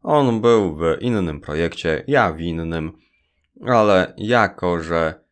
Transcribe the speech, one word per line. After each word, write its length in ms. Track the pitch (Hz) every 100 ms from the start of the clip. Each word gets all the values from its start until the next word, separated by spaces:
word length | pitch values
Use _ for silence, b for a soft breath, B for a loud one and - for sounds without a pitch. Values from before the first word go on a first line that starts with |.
On 380 | - 151 131 113
był 360 | 117 113 95 76
w 60 | 82 -
innym 400 | 123 110 85 73
projekcie, 640 | 71 76 82 - 82 78 -
ja 260 | 139 101
w 80 | 80
innym, 520 | 82 82 82 82 78 - _ _ _ _ _ _ 120
ale 480 | 120 107 92 90 -
jako 640 | 104 120 101 - 90 85
że 340 | 80 85 80 78 _